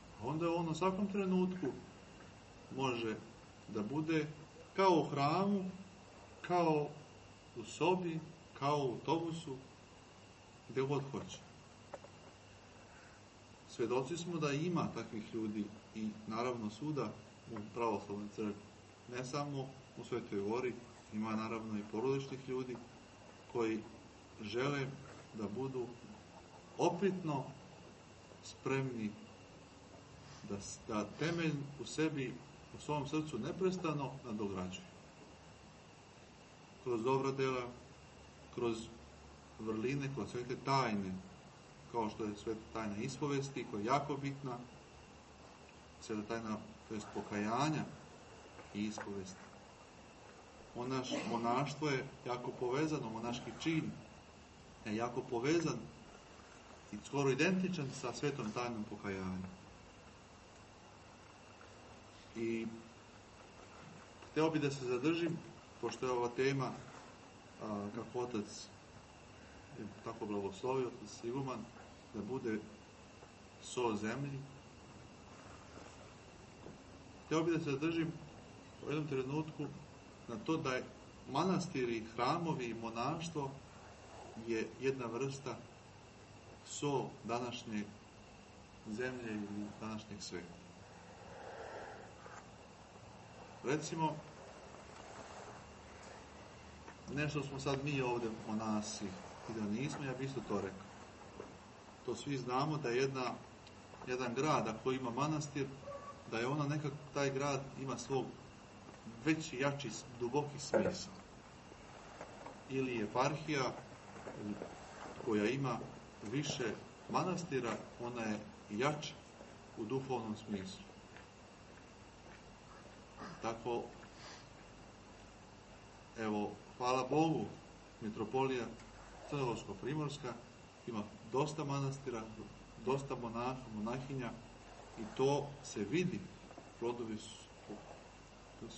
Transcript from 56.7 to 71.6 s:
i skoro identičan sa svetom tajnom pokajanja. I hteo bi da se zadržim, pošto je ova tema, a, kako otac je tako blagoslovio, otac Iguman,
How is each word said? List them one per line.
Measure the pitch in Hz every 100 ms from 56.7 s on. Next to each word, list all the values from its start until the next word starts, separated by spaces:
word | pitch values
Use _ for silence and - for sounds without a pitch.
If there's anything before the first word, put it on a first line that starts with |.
| - -
i | 107 -
skoro | 139 139
identičan | 127 170 185 180 - 131 -
sa | 127
svetom | 120 147 135 107
tajnom | 110 120 113 107
pokajanja. | 101 104 95 92 92 92 - - - - - - - - - - - - - - - - - - - - - - - - - - - - 110
I | 113 113 113 113 - - - - - - - - - - - - - - -
hteo | 147 160
bi | 156
da | 139
se | 135
zadržim, | 123 123 147 170 165 - - - - -
pošto | 117 107 127
je |
ova | 123 120
tema, | 120 131 139 123 - - - - - - - - -
a, | 107 104 101
kako | 113 107 123
otac | 120 113 101 - - - - - - - - - - - - 131
je | 104 -
tako | 120 110 104
blagoslovio, | 104 98 95 127 131 123
otac | 107 107 -
Iguman, | 117 131 135 117